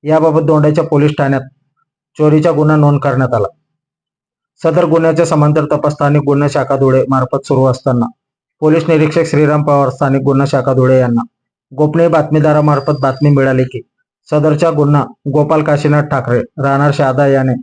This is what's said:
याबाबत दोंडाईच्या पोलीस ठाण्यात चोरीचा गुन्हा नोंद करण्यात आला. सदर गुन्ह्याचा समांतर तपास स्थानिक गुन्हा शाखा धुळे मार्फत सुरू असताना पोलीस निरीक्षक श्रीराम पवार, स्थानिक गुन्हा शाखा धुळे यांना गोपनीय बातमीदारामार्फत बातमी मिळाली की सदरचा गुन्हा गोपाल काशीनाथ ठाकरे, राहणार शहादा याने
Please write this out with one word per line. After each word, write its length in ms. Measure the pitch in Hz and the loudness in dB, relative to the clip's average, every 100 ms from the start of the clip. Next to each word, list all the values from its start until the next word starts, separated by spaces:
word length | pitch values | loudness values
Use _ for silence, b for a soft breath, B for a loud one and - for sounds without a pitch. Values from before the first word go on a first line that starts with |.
याबाबत 360 | 143 156 160 156 | 0 2 2 0
दोंडाईच्या 440 | 151 151 151 151 | 2 2 2 0
पोलीस 260 | 151 151 151 151 | 0 0 0 0
ठाण्यात 220 | 139 135 127 _ _ _ _ _ _ - | -2 -2 -6 _ _ _ _ _ _ -2
चोरीचा 340 | 151 151 165 | 2 2 2
गुन्हा 240 | 151 151 156 | 0 0 2
नोंद 240 | 147 143 | 2 2
करण्यात 340 | 139 127 127 | -2 -2 -2
आला. 120 | 120 98 _ _ _ _ _ _ _ _ _ _ _ | -2 -4 _ _ _ _ _ _ _ _ _ _ _
सदर 220 | 160 156 | -2 0
गुन्ह्याचा 400 | 170 160 165 160 | 0 2 0 0
समांतर 400 | 165 156 147 151 | 0 2 2 0
तपास 280 | 147 147 147 | -2 -2 -2
स्थानिक 300 | 147 143 147 | -2 0 0
गुन्हा 260 | 139 143 143 | 0 0 0
शाखा 280 | 143 131 139 | -2 -2 0
धुळे 280 | 135 131 123 | 2 2 0
मार्फत 380 | 131 127 135 - | -2 -2 -6 -2
सुरू 180 | 131 | 0
असताना 420 | 131 127 - 120 117 - _ _ _ _ | 0 0 -2 -2 -4 -8 _ _ _ _
पोलीस 240 | 156 156 160 | 0 0 0
निरीक्षक 380 | 160 156 170 160 | 0 0 0 -2
श्रीराम 360 | 147 151 151 | 0 0 0
पवार, 260 | 147 143 135 | 0 0 0
स्थानिक 340 | 127 139 135 | -2 -2 0
गुन्हा 240 | 135 135 139 | 0 0 0
शाखा 260 | 139 127 | -2 0
धुळे 280 | 131 127 131 | 0 2 2
यांना 220 | 123 117 120 _ _ _ _ | 2 -2 -4 _ _ _ _
गोपनीय 360 | 131 151 160 170 | -4 -2 0 0
बातमीदारामार्फत 840 | 156 147 151 151 151 151 139 139 143 | 0 0 0 2 2 2 0 -2 -2
बातमी 280 | 135 131 147 | -4 0 0
मिळाली 340 | 139 135 131 | 2 0 0
की 160 | 131 120 - _ _ _ _ | -4 -6 -16 _ _ _ _
सदरचा 400 | 151 151 151 165 | -2 0 0 0
गुन्हा 340 | 151 143 147 123 - 147 | 0 0 0 -2 -8 -4
गोपाल 300 | 143 147 156 | -2 0 0
काशीनाथ 400 | 151 147 147 147 | 0 -2 0 0
ठाकरे, 360 | 147 139 127 123 | 0 -4 -2 -4
राहणार 520 | - - 139 139 147 | -4 -6 -2 0 0
शहादा 320 | 147 135 131 143 | 0 -2 0 0
याने 280 | 135 131 123 | 2 0 -4